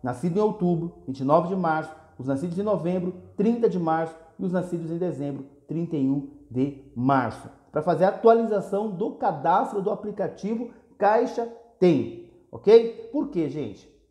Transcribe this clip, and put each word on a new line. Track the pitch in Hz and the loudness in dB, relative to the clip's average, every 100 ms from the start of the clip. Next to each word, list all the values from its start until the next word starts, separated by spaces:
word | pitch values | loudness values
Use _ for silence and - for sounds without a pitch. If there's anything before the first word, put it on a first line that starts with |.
Nascido | 127 117 175 170 | -6 -4 -2 0
em | |
outubro, | 214 208 175 170 170 - - | 0 0 0 0 -2 -10 -12
vinte | 131 | -6
e | |
nove | 135 160 175 | 2 4 2
de | 190 | -2
março. | 170 156 156 - - - | -2 -2 -4 -14 -20 -12
Os | 127 | -4
nascidos | 135 175 170 | -4 -4 -4
em | |
novembro, | 208 190 160 185 185 - - - | -2 -2 0 -2 -4 -8 -16 0
trinta | 208 233 226 | 0 2 2
de | 180 | 2
março. | 165 160 165 - - - | 0 0 -2 -8 -20 -8
E | |
os | 190 | -4
nascidos | 180 175 170 165 | -2 -2 -6 -6
em | 170 | -4
dezembro, | 180 135 143 139 135 - - | -4 -4 -8 -8 -12 -20 -8
trinta | 156 170 156 | -6 -4 -2
e | 135 | 0
um | 139 139 - - | 0 -4 -16 -10
de | 117 139 143 - 113 | -4 -4 -4 -14 -2
março. | 127 135 117 - - - _ | 2 2 0 -6 -16 -20 _
Pra | 147 | -4
fazer | 156 156 185 | -2 2 2
a | |
atualização | 202 226 233 226 208 190 196 220 | 4 6 6 4 -2 -2 -4 -4
do | 175 226 | -4 -6
cadastro | 226 214 151 160 185 254 208 | -2 -4 0 2 2 2 -2
do | 190 | -4
aplicativo | 202 214 202 180 - 196 226 240 - _ _ | -4 -8 -6 -8 -6 -6 -4 -6 -14 _ _
Caixa | 196 226 - - 233 - - _ | 4 4 2 -2 -8 -10 -20 _
Tem, | 180 143 113 - - - _ | 4 4 0 -8 -18 -20 _
ok? | - - 226 226 - - | -4 8 8 8 -6 -8
Por | 285 - | -6 -4
quê, | 175 147 | -4 -4
gente? | 147 120 95 - _ _ | -4 -10 -10 -20 _ _